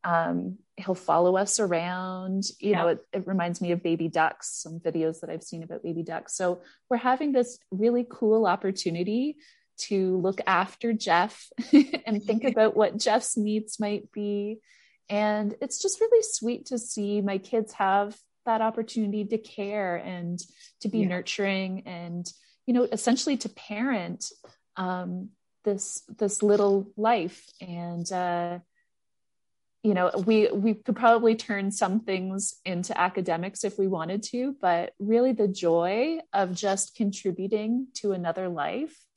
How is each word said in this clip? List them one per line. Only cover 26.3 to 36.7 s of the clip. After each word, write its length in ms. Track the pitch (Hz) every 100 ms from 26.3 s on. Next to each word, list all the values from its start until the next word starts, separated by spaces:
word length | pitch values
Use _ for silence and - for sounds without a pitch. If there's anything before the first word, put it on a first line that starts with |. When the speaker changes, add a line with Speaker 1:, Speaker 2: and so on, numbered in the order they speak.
| 196
Speaker 1:
little 500 | 208 202 202 196 196 -
life. 520 | 220 233 170 - - _
And, 500 | 185 170 170 170 170
uh, 460 | 185 180 175 175 175 _ _ _ _ _ _ _ _ _ _ _ _
you 100 | 214
know, 180 | 185 180 - 185
we, 220 | 220 214
we 240 | 202 214
could 220 | 214 - 214
probably 380 | 233 233 226
turn 360 | 226 - 202 196
some 300 | 202 190 208
things 540 | 220 190 185 190 - -
into 340 | - 180 180 -
academics 680 | 180 190 180 170 185 -
if 140 | 202 202
we 80 | 190
wanted 360 | 185 160 202
to, 320 | - 240 262 277
but 340 | 185 170 - _
really 340 | 202 226 254
the 160 | 233 202
joy 720 | 190 175 170 175 208 294 330 -
of 220 | 196 185
just 400 | 180 202